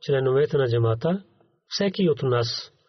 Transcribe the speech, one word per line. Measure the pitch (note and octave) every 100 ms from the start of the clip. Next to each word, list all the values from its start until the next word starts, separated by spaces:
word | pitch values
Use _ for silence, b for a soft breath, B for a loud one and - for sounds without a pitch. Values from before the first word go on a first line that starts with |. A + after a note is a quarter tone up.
членовете | - C#3 C3 C3 D3 C#3+
на | B2+
джамата, | A#2 A2+ A2 E3 G3 - _ _ _ _
всеки | - G3+ F#3+ F3+
от | C#3+
нас | C3+ A#2+ A#2 - - _